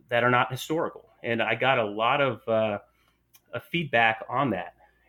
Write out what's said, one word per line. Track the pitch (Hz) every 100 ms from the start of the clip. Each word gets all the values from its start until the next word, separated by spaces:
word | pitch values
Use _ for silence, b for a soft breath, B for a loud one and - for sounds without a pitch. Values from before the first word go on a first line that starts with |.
| _
that | 117
are | 123
not | 123 127
historical." | 131 - 160 123 - - _
And | - 117
I | 107 117
got | 127 131
a |
lot | 104 104 117 143
of, | 139 104 -
uh, | 110 110 101 - _ _ _ _ _ _
uh, | 120 -
feedback | 170 147 117 113 113 -
on | 123 139
that. | 92 87 - b b